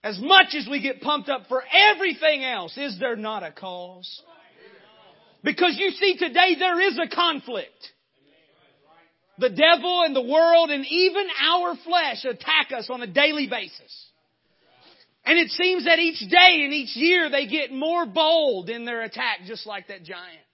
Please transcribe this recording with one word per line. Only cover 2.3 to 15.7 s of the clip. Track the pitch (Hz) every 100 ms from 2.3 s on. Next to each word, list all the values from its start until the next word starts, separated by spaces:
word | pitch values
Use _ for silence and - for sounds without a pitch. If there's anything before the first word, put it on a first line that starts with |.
| 302
else, | 262 226 170 -
is | 285 185
there | 247 233
not | 214 214
a | 170
cause? | - 190 180 180 185 185 - _ - _ _ - - - _ - _ _ _
Because | - 294 349 240
you | 381
see, | - 392 370
today | 349 247 370 320
there | 370 349
is | 381 247
a | 330
conflict. | - 349 285 - 226 143 _ - _ _ _ _ _ 151 156 147 _ _ _ _ _ _ -
The | 240
devil | 185 311 339 359 359
and | 320
the | 269
world | 240 302 330 339 330
and | 285 269
even | 320 370 359 381 294
our | 294 349 349 339
flesh | 330 349 302 226
attack | 262 233 - 311 -
us | 262 208
on | 254
a | 233
daily | 180 294 302 269
basis. | 240 190 - _ - - _ _ _ _ _ _ _ _ _ _ _
And | 247 330
it | 330
seems | - 359